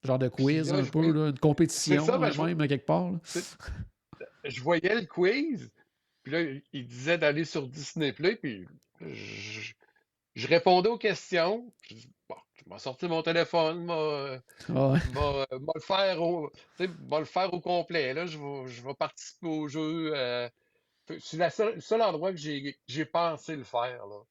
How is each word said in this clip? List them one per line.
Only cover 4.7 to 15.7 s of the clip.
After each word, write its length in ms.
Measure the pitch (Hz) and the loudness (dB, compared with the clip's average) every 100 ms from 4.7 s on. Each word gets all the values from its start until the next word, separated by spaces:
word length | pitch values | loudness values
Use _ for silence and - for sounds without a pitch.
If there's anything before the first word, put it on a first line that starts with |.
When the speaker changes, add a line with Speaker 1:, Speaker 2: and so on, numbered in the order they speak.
| 170 175 | 2 4
Speaker 2:
le 120 | 226 185 | 0 -2
quiz, 640 | - 180 254 320 233 120 _ _ _ _ _ | 2 2 4 0 -4 -8 _ _ _ _ _
puis 100 | 135 | -6
là, 80 | 156 165 135 - | -2 -2 -4 -10
il 140 | 143 123 | -12 -10
disait 320 | 120 135 175 | -8 0 2
d'aller 260 | 156 147 | 4 2
sur 220 | 160 165 135 | -2 -4 -6
Disney 460 | 143 139 - 151 | -10 -10 -2 -2
Plus, 240 | 113 160 220 | 0 0 0
puis 300 | 147 104 90 - _ _ | -4 -8 -12 -20 _ _
je... 720 | 165 120 104 104 104 107 110 - _ _ _ _ _ | -12 -12 -12 -12 -12 -12 -12 -16 _ _ _ _ _
je... 120 | - 120 | -8 4
répondais 420 | 165 180 180 185 | 6 8 6 6
aux 80 | 233 | 2
questions. 720 | 220 180 - 175 165 220 240 _ - | 0 -2 0 2 2 0 -6 _ -20
Je 60 | |
dis, « 140 | 110 120 _ _ | -20 -20 _ _
Bon, 80 | - _ | -18 _
je 80 | _ - | _ -20
m'en 100 | 92 | -12
sortais 300 | - 131 180 | -10 -6 -2
mon 140 | 165 | 0
téléphone, 640 | 160 165 165 170 160 170 | 2 2 4 4 2 0
m'a, 100 | 170 165 156 147 139 131 _ - - | -4 -2 0 -2 -4 -8 _ -20 -4
Speaker 1:
Ah 220 | 131 135 | 2 4
ouais. 80 | 139 - | 4 2
Speaker 2:
m'a, 320 | 127 147 139 139 131 | 0 0 0 -2 -4
m'a 140 | 139 | -4